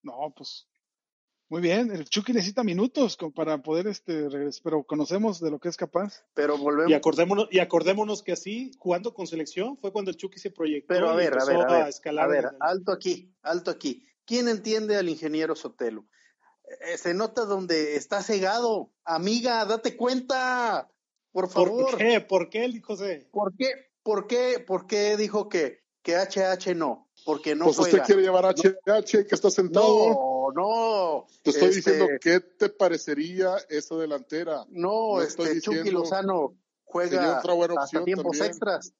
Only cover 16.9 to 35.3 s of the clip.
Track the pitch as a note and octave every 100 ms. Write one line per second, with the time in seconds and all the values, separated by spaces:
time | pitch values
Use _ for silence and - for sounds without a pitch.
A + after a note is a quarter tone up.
16.9 | E3+ F3 F3+ A3+ A3+ G#3+ G3 F3+ E3 D3+
17.9 | D3 - G3+ F#3+ G#3 F#3 A3+ A#3+ G#3 C3+
18.9 | _ - E3 F#3 A#3 B3 A#3 G#3 A3 A#3
19.9 | - A#3+ C4 B3+ C4 B3+ B3 A#3 E3+ -
20.9 | _ _ _ _ F#3 F#3 F#3 F3+ A#3 C4
21.9 | A3+ A3 A3+ - F#3+ E3+ G#3+ B3 A3+ -
22.9 | G3+ G3 D#3 C3 G3+ G3+ G3 C4 C4 _
23.9 | _ - G#3 G3+ A#3+ B3+ A#3+ - F#3 F#3
24.9 | G#3+ G#3 G#3 G#3 G#3 G#3 F3+ C#3 - _
25.9 | _ - F3 F#3+ G3 F#3+ F#3 F#3+ F3 D3+
26.9 | A#2 _ _ - D3+ D#3 D3+ E3+ D#3 D#3
27.9 | - - G3 F#3+ F#3 F#3 F3+ F#3+ F#3+ -
28.9 | G#3+ G#3 G#3+ G3+ - G3+ G3 F#3 E3+ G#3+
29.9 | G#3+ A3+ A3+ C4 C4 C3+ C#3 G3 A3+ A3+
30.9 | G#3 F3 C#3+ - _ - C#3+ F3+ G3 F#3
31.9 | - - C3+ E3+ F3+ - _ G3+ - F#3
32.9 | D#3+ - D3 E3 F#3 F#3 F#3 - D3+ C#3+
33.9 | E3 D#3+ C#3+ B2 D#3 E3+ D3 - F3+ F3
34.9 | G#3+ A3+ G3 D#3